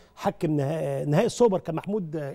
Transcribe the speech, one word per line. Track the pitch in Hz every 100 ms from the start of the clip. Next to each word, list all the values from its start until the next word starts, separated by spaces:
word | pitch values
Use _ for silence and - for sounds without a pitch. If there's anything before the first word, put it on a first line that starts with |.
| - -
حكم | 202 - 165 151
نها-، | 139 160 143 139 147
نهائي | 151 226
السوبر | - 240 185
كان | - 160
محمود، | - 214 170 156
آه، | 143